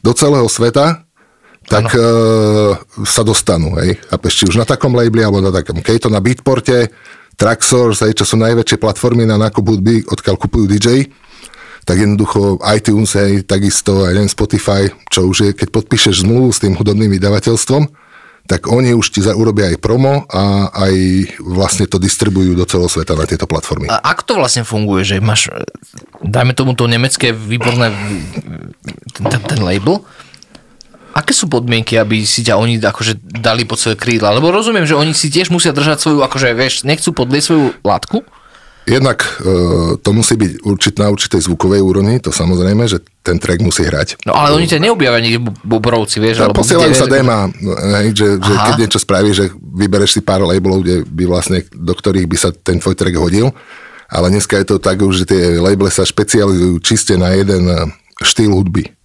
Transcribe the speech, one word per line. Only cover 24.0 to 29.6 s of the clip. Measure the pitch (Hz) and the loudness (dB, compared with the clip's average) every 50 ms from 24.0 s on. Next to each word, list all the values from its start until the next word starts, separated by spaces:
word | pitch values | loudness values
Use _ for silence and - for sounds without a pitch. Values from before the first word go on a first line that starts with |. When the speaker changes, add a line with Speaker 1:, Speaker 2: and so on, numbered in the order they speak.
| - | -2
Speaker 2:
ako | 156 175 - - | -2 -4 -4 -4
to | - 240 | -4 -2
vlastne | 196 135 123 - 123 117 | 0 0 0 -2 -4 -4
funguje, | - 110 107 107 101 98 92 95 | -4 -4 -4 -2 0 0 0 0
že | 98 101 95 | -2 -2 0
máš, | 104 110 107 101 - - - - - - _ - - - - - - _ _ | 0 0 0 0 -2 -4 -6 -12 -12 -14 _ -20 -20 -20 -20 -20 -20 _ _
dajme | - - 85 107 127 123 127 | -10 -8 -4 -2 0 0 0
tomu | 123 - 131 131 127 | 0 0 -2 -2 0
to | 117 123 | 0 0
nemecké | 117 117 117 123 135 - - - 120 | 0 0 0 0 -2 -2 -2 -2 -2
výborné, | 113 110 110 104 117 120 113 123 120 120 120 113 104 101 101 104 101 90 73 - - - - - - - - - - _ - - - - - - | -2 -4 -6 -6 -6 -4 -2 -2 0 0 0 -2 -2 -6 -8 -8 -8 -8 -8 -10 -12 -12 -12 -12 -16 -16 -16 -18 -20 _ -18 -18 -18 -16 -20 -20
ten, | - - 98 | -12 -6 -4
ten, | - - 120 - | -2 -2 -2 -4
ten | - 147 | -4 -2
label? | 117 | -2